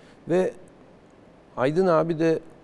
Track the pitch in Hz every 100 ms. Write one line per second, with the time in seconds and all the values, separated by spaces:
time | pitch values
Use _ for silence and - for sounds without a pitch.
0 | - - - 175 185 - - - - -
1 | - - - - - - 131 156 190 160
2 | 165 156 165 160 - -